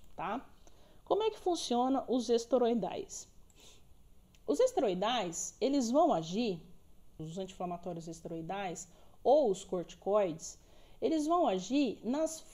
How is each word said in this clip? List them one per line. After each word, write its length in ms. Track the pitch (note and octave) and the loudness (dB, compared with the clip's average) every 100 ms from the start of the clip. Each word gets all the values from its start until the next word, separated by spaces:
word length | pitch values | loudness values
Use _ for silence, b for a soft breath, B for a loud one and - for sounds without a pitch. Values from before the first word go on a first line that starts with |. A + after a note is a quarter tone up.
| - - | -16 -8
tá? 280 | E3 A#3 - b b b b b - | -6 -6 -10 b b b b b 0
Como 160 | F#4+ | 2
é 80 | A4 | 2
que 80 | A4 | 0
funciona 680 | F#4 E4 - A#3+ B3+ C4+ - | 0 -2 0 2 2 0 0
os 200 | B3 A#3 | 0 2
esteroidais? 1000 | A#3 - B3+ A#3 A#3 F3+ - - - - - - B B B - - - - - - - | 2 4 2 4 2 -2 -6 -8 -12 -16 -20 -20 B B B -20 -20 -20 -20 -20 -8 -2
Os 120 | D4 | 2
esteroidais, 960 | B4+ G4+ B3 F3+ G#3 B3 F3+ E3+ - - | 2 2 0 0 0 -2 -2 -6 -10 -2
eles 300 | C4 C#4 A3+ | 0 2 2
vão 200 | C#4 E4+ | 4 4
agir, 480 | F3+ D#3+ F#3 A#3+ E3+ - - - - - - | 2 0 -2 -2 -4 -8 -20 -20 -20 -20 -14
os 180 | D#3+ F3 | -10 -8
anti-inflamatórios 680 | F#3+ - F3+ F3 F#3+ E3+ E3 | -10 -8 -8 -6 -8 -10 -10
esteroidais 840 | D#3+ - E3 E3 G3 F#3+ E3 - b b b | -12 -10 -8 -6 -6 -6 -8 -12 b b b
ou 280 | - D4 B3 | 4 6 6
os 120 | F#3 | 0
corticoides, 920 | - F3+ E3 - F#3+ G#3 F#3+ D#3 - - b b b b | -4 -6 -6 -8 0 2 2 -2 -12 -16 b b b b
eles 240 | - D#4+ D4+ | 0 0 2
vão 220 | F4 C#4 | 2 2
agir 500 | F#3+ F3+ C#4 C4 - | 0 0 2 2 0
nas, 400 | G3+ C#4+ D#4+ - - | -4 -2 -2 -4 -16